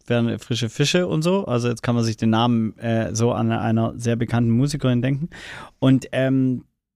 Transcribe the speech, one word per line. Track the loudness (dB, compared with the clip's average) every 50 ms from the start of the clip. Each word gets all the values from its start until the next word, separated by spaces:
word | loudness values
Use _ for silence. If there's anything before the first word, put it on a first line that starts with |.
| _
fern-, | -2 0 0 0 0 -2 -4
frische | -6 -6 -4 -4 -4 -4
Fische | -2 0 0 2 2 2 0
und | 0 0 0 0
so. | 0 0 0 0
Also | 0 -2 0 0 0
jetzt | -2 -2 -2
kann | 0 0
man | 2 0
sich | 0 -2
den | 0 0 2
Namen, | 2 2 2 2 2 2 0 -2 -4 -6
äh, | -4 -2 0 0 0 -2 0
so | 0 0 0 0
an | 0 0 0 0
einer | 0 0 0 0 2 0 -2 -4
sehr | -4 -2 -2 -2
bekannten | 0 -2 -2 0 0 2 2 2
Musikerin | 2 2 0 0 -2 0 0 0 0 0
denken. | 0 -2 -2 -4 -8 -10 -12 -18 -16 -16 -16 -18 -20 -6 _
Und, | 2 4 4 4 2 -2 -2
ähm, | 0 0 2 2 2 2 0 0 -4 -6 _ _ _ _ _ _